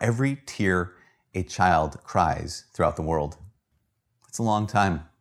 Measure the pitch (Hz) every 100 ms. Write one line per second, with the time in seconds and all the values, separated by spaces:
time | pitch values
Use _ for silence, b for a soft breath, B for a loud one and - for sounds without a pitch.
0 | - 117 135 139 - - 98 92 87 b
1 | b b _ 95 87 - 92 80 78 -
2 | - 101 82 - - - - - 82 78
3 | 80 82 73 - 95 - _ _ _ _
4 | _ _ _ - 113 107 104 104 98 80
5 | 76 _